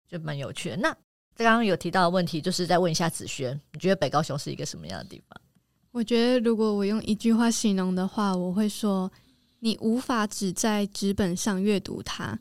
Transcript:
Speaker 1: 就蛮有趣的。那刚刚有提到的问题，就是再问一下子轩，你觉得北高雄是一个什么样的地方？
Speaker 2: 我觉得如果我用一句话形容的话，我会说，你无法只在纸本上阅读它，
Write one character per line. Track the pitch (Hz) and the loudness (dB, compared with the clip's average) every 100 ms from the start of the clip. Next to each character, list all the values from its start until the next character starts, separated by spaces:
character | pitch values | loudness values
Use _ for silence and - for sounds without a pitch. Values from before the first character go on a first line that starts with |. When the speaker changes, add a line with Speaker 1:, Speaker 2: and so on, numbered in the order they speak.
| _ | _
Speaker 1:
就 | 175 | -10
蛮 | 156 143 | -8 -8
有 | 123 | -8
趣 | - 170 | -8 -8
的。 | 147 | -2
那 | 302 - _ _ _ | -2 -4 _ _ _
刚 | - 233 | 0 4
刚 | 233 | 4
有 | 214 165 | 2 0
提 | 175 | 0
到 | 185 | 2
的 | 175 | 2
问 | 185 | 2
题， | 175 156 | 0 -2
就 | 185 | -2
是 | 180 | -2
再 | 175 180 | 2 2
问 | 180 | 4
一 | |
下 | 160 165 | 2 -2
子 | - - | -2 -10
轩， | - 127 143 _ | -6 -6 -6 _
你 | 151 | -4
觉 | 190 | 0
得 | 190 | 0
北 | 135 | 2
高 | 147 | 0
雄 | 160 139 | 0 -4
是 | 151 | -6
一 | |
个 | 143 | -8
什 | 143 165 | -8 -10
么 | 82 | -10
样 | 90 | -12
的 | - | -12
地 | - _ | -18 _
方？ | - _ _ _ _ _ | -20 _ _ _ _ _
Speaker 2:
我 | 240 | -6
觉 | 214 233 240 | 0 2 4
得 | 254 | 4
如 | 233 | 2
果 | 220 220 | 2 2
我 | 202 | 2
用 | 196 220 | 2 0
一 | - | 0
句 | 208 226 | 0 4
话 | 226 233 | 4 4
形 | 226 214 | 2 2
容 | 190 185 | 2 2
的 | 185 190 | 0 -2
话， | - 202 185 | 0 0 0
我 | 180 | -2
会 | 185 214 | 0 0
说， | - 214 190 185 - _ _ _ - | 0 0 0 -2 -8 _ _ _ -6
你 | 226 - | -4 0
无 | 226 240 | 0 0
法 | - 240 208 | 0 0 0
只 | - 196 | -2 -4
在 | 170 226 208 202 | 0 0 0 -2
纸 | - 196 | -2 -2
本 | 202 190 | 2 0
上 | 180 220 185 | 0 0 0
阅 | 202 196 | 2 0
读 | - - | -2 -10
它， | - - - - | -8 -8 -8 -8